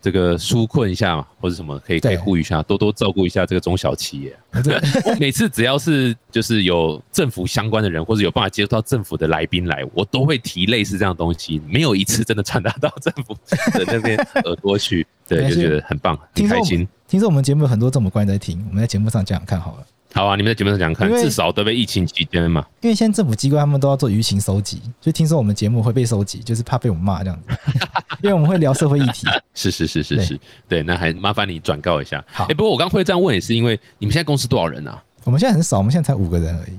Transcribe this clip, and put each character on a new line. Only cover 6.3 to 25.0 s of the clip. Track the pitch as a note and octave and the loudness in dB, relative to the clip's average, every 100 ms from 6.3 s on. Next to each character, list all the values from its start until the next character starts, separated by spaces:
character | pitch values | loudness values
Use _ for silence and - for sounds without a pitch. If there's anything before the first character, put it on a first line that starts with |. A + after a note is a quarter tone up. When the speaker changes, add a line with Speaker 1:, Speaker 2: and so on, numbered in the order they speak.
| A2+ | -2
Speaker 1:
是 | A2 A2+ | 0 2
有 | F2+ E2+ E2 D#2 - | 4 2 2 -2 -6
政 | - D3 | -2 -2
府 | G#2 F#2 | -2 -4
相 | - A2 | -2 0
关 | A2 | 0
的 | G#2 | 0
人， | D#2+ | -2
或 | D#2+ A2 | -2 2
者 | |
有 | F#2+ | 2
办 | G2+ | 2
法 | G2 | -2
接 | - | 0
触 | G2+ | 0
到 | A2+ | 0
政 | A2 C3 | 0 -2
府 | F#2+ D#2+ | -2 -2
的 | D#2+ | 0
来 | D#2 D#2+ | 0 0
宾 | F2 F2 | -2 -2
来， | C#2+ C2+ | -4 -4
我 | D#2+ | -4
都 | G2+ B2+ | -2 0
会 | C#3 C#3+ | 0 0
提 | - F2 F#2+ | -4 -4 0
类 | A#2 | 0
似 | G2+ G2 | 0 0
这 | |
样 | G2+ | -2
的 | E2+ | 0
东 | E2+ | -2
西， | E2 - D#2 D2+ | -2 -4 -8 -2
没 | G2+ | 0
有 | D#3 | 2
一 | G2 | 2
次 | G2 - | 0 0
真 | - G#2+ | 0 -2
的 | |
传 | G2+ - | -2 -2
达 | G2 A#2+ | -4 -2
到 | D3 - | -4 -2
政 | E3 D3+ | -6 -6
府 | C3 G#2+ - F3+ - - | -10 -12 -4 -2 0 0
的 | F#3 | 0
那 | A#2 | 0
边 | A2 A2+ F#3 C#4+ | 0 0 0 -2
耳 | E2+ F2 | -2 -2
朵 | G2 G2+ | 0 0
去。 | - F#2 - | 0 -2 -4
Speaker 2:
<laughs> | _ - | _ -2
Speaker 1:
对， | E2 | 0
Speaker 2:
没 | C2+ | 2
事。 | |
Speaker 1:
就 | E2+ | 2
觉 | E2+ | 2
得 | D2+ - | 0 -2
很 | - | -4
棒， | - D#2 - | -2 -4 -6
很 | - G#3 | -2 0
开 | B3 | 2
心。 | G3 | 0
Speaker 2:
听 | |
说 | E2+ | 0
我 | |
们， | F2+ _ _ | -2 _ _
听 | F#3+ | 0
说 | G#3+ | 2
我 | |
们 | D3 | 2
节 | C3+ | 2
目 | C#3+ | 2
有 | D3 | 2
很 | A2+ | 2
多 | B2 | 2
政 | C3+ | 2
府 | G2+ | 0
官 | A2 G2+ | 0 0
员 | |
在 | G2 | 0
听， | - E2+ G#2+ | -2 -8 -4
我 | |
们 | G2 | -2
在 | A2+ | 0
节 | - | 0
目 | G#2+ | 0
上 | A2 | 0
讲 | F#2+ F#2+ | -2 -4
讲 | - | -2
看 | F#2+ | -4
好 | F2 D#2 | -4 -12
了。 | - _ _ | -20 _ _
Speaker 1:
好 | - G2+ | -2 0
啊， | G2+ | 2
你 | |
们 | G#2 | 2
在 | |
节 | A2+ | 2
目 | G2 | 2
上 | G2+ | 2
讲 | E2 | 2
讲 | |
看， | D#2+ G3 | 2 2
Speaker 2:
因 | |
为 | A#3+ | 4
Speaker 1:
至 | G3+ | 2
少 | G#2 E2+ | 2 0
都 | F2 | 2
被 | G#2 | 0
疫 | A#2+ A2+ | 2 0
情 | - F2 | 0 -2
期 | - | -2
间 | E2+ F2 E2+ | -2 0 2
嘛。 | E2 - _ | 0 -2 _
Speaker 2:
因 | A3+ | 0
为 | |
现 | G#3+ A3+ | 2 2
在 | G#3+ | 2
政 | F3 | 0
府 | |
机 | G#2+ C#3 | 0 2
关 | D3 | 2
他 | D3 | 2
们 | C#3+ | 2
都 | C#3 | 2
要 | C3+ | 2
做 | C#3 | 2
舆 | G#2 | 2
情 | A2+ G2 | 2 0
收 | G2 G2 | 0 0
集， | G2+ - A#2 - | -2 -8 -12 -4